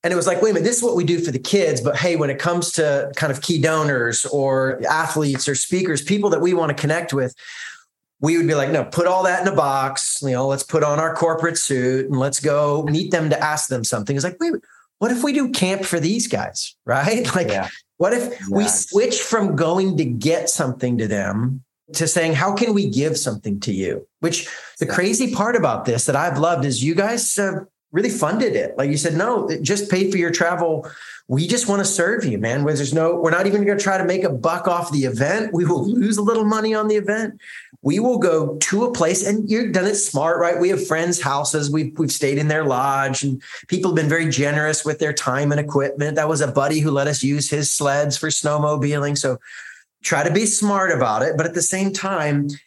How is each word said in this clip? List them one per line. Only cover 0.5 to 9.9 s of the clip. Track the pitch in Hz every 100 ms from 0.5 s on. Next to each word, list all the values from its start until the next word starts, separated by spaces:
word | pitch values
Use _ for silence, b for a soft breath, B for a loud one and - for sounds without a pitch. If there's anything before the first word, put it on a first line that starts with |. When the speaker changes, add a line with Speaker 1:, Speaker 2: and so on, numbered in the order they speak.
Speaker 1:
a |
minute, | 185 185
this | 240
is |
what | 240 175
we |
do | 156 170
for | 170
the | 127
kids. | - 202 165 117
But | 123 147
hey, | 175 165
when | 143
it | 131
comes | 175 175 165
to | - 151 139 - -
kind | 156
of | 139
key | - 165
donors | 156 156 151 131 117 113 -
or | 143 135 131 131 127 -
athletes | 156 156 156 147 131 -
or | 135
speakers, | - 180 170 143
people | - 208 202
that | 160
we | 175
want | 175 156
to | 143
connect | 151 160 165
with," | 156 123 - B B B B B _ _ _
we | 147 170
would | 156
be | 151
like, | 135
"No, | 156 -
put | 170 175
all | 185
that | 185 180
in | 190
a | 165
box. | 139 135 135